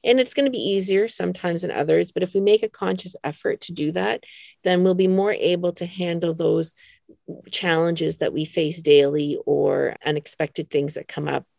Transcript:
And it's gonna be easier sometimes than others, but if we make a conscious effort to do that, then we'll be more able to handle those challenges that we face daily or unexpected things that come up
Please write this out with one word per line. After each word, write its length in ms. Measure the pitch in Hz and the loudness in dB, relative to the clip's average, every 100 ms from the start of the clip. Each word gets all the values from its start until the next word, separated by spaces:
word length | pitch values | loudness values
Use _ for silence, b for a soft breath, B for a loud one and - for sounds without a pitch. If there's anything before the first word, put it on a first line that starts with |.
And 160 | 247 254 | 4 4
it's 140 | 254 | 4
gonna 160 | - 277 | 2 0
be 80 | 254 | 0
easier 500 | 127 196 185 196 226 | 0 0 2 0 0
sometimes 540 | - 180 185 180 170 | -2 -4 -2 -4 -2
than 80 | 180 | -4
others, 420 | - 151 160 175 | -2 2 2 2
but 120 | - | -2
if 100 | 185 | -2
we 80 | 196 | 0
make 220 | 196 214 | 2 0
a 60 | 214 | -2
conscious 460 | - 190 185 180 - | -4 -4 -4 -6 -10
effort 380 | 147 156 - - | -10 -6 -6 -6
to 120 | - | -8
do 180 | 170 151 | -6 -4
that, 320 | 175 196 233 B B B B | -2 -2 -4 B B B B
then 200 | 185 180 | 0 4
we'll 120 | 185 | 4
be 120 | 180 185 | 4 4
more 260 | 185 202 | 4 2
able 400 | - 156 175 175 | 0 0 0 -2
to 120 | 175 | -4
handle 480 | 175 185 175 170 170 | -10 -4 -4 -2 -2
those 400 | 165 160 165 160 - b b _ - - - - | 0 0 0 -2 -10 b b _ -20 -18 -18 -10
challenges 680 | - 185 165 170 165 160 165 | -4 0 2 2 0 -4 -2
that 160 | 165 | -4
we 120 | 151 | -2
face 360 | 156 - 156 170 | -4 -2 -2 -2
daily 560 | 156 143 139 151 147 143 | 6 6 6 0 -2 -4
or 500 | - 143 147 143 139 - | 0 0 2 0 -2 -4
unexpected 680 | 151 151 - - 151 - 147 | -4 -4 -6 -6 -6 -6 -2
things 240 | 147 143 | -2 -2
that 120 | - - | -6 -10
come 200 | - 147 | -6 -4
up 180 | 139 - | -4 -6